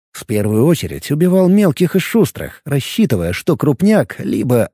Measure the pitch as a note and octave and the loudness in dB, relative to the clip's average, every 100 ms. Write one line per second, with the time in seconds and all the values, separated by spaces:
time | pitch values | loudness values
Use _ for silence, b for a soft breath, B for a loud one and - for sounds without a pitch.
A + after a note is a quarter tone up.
0 | _ - - G#2 G#2 G#2+ D3 E3+ D#2+ D2 | _ -16 -6 -2 0 2 2 0 -4 -8
1 | - D3 F3+ F#3 F3+ G3+ G3 - F3+ F#3+ | -6 0 2 2 4 4 2 2 0 0
2 | - A#3 D#3+ - C#2 - - C#3 - - | 0 0 0 -2 -12 -12 -6 -4 -4 -2
3 | A3 G2 E2+ F2 - - D3+ C3 G3+ G#3+ | 0 0 -2 -4 -2 0 0 2 2 2
4 | A#2+ - - - B2+ B2 G2+ | 0 -4 -4 -2 0 0 0